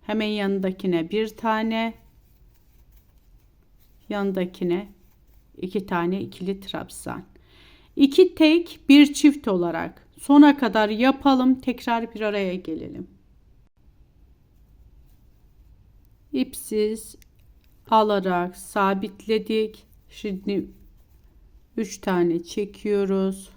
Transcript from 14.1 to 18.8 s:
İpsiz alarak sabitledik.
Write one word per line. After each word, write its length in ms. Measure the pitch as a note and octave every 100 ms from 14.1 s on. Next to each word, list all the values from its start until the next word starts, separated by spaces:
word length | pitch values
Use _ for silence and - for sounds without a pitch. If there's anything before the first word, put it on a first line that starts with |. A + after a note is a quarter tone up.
| _ _ _ _ _ _ _ - - - - _ _ _ _ - - - - - _ _
İpsiz 840 | C4 C4 - - G#3+ G#3+ A3 - - - _ - - _ _ -
alarak 680 | A3 G#3+ G3+ F#3+ F3 F3 F3+
sabitledik. 1300 | - G#3+